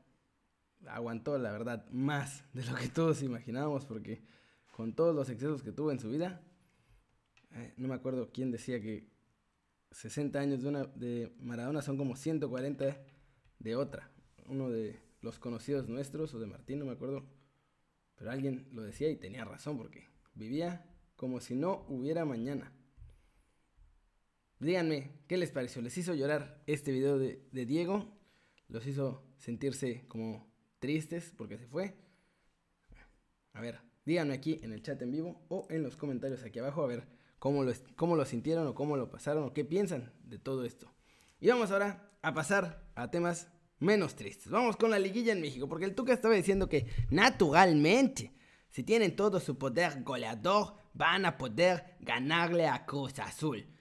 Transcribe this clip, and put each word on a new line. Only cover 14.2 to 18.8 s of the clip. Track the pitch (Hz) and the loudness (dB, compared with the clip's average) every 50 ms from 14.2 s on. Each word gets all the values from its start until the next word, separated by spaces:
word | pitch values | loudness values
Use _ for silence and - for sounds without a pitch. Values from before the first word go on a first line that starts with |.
| - _ _ _ - | -20 _ _ _ -12
Uno | - 135 135 135 127 | -8 -6 -4 -2 -2
de | 117 113 110 107 110 - - _ _ _ | -2 -2 -4 -6 -8 -12 -18 _ _ _
los | - 113 - - | -12 -12 -12 -10
conocidos | - 123 120 113 - - 143 139 123 | -8 -8 -8 -8 -4 -2 -2 -2 -2
nuestros, | 107 117 135 135 135 147 156 156 151 131 | -4 -6 -6 -8 -6 -6 -6 -6 -6 -6
o | 113 | -8
de | 113 | -10
Martín, | 101 92 - - - 135 147 | -10 -12 -12 -10 -8 -8 -6
no | 143 | -6
me | 131 | -8
acuerdo, | 117 - 123 131 143 135 - - - _ _ _ _ _ _ _ _ _ _ _ _ _ _ _ _ | -8 -8 -6 -6 -6 -8 -10 -14 -20 _ _ _ _ _ _ _ _ _ _ _ _ _ _ _ _
pero | - 101 110 | -12 -10 -8
alguien | 127 135 135 139 131 131 135 - 131 | -6 -4 -2 -4 -4 -6 -10 -12 -12
lo | 113 | -12